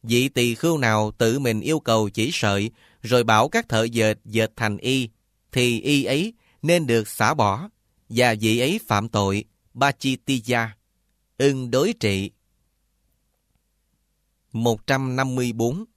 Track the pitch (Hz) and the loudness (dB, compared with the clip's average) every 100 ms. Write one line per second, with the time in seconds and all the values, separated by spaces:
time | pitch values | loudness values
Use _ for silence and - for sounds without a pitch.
0 | 113 120 131 127 120 113 165 160 123 107 | 2 0 2 0 0 0 0 2 2 2
1 | 107 - 113 127 131 110 - 156 - 110 | -2 0 0 2 0 -2 -2 -2 0 0
2 | 104 101 113 170 107 101 107 _ _ _ | 0 -2 -2 0 0 0 -2 _ _ _
3 | 110 123 113 110 131 - - 110 113 117 | 0 2 4 4 4 0 -2 0 0 2
4 | 110 107 - 107 110 - 110 101 120 131 | 0 0 -4 -2 -2 -2 -4 -4 -2 -2
5 | 120 _ _ _ _ 127 123 117 - 143 | -4 _ _ _ _ 0 0 0 0 0
6 | 113 139 202 - _ _ 147 175 143 117 | 0 -2 -4 -8 _ _ 0 0 2 0
7 | 104 - 113 143 104 101 196 _ _ _ | 0 0 0 2 0 0 -8 _ _ _
8 | _ 117 123 110 110 117 131 208 - 104 | _ 0 2 2 2 2 0 -2 -2 -2
9 | 110 107 98 98 - _ _ - 139 135 | 0 0 0 -2 -6 _ _ -2 -2 0
10 | 139 127 - 131 113 120 113 101 _ _ | -4 -4 -2 -4 0 -2 -2 -10 _ _
11 | _ _ _ _ 139 135 127 127 180 233 | _ _ _ _ 0 0 -2 0 0 0
12 | 107 98 98 _ _ _ _ _ _ _ | -2 -2 -4 _ _ _ _ _ _ _
13 | _ _ _ _ _ _ _ _ _ _ | _ _ _ _ _ _ _ _ _ _
14 | _ _ _ _ _ 113 117 110 - 135 | _ _ _ _ _ -2 -2 -2 -2 -2
15 | 131 127 135 127 123 113 117 156 226 | -2 -4 -2 -2 -2 0 -2 -2 -10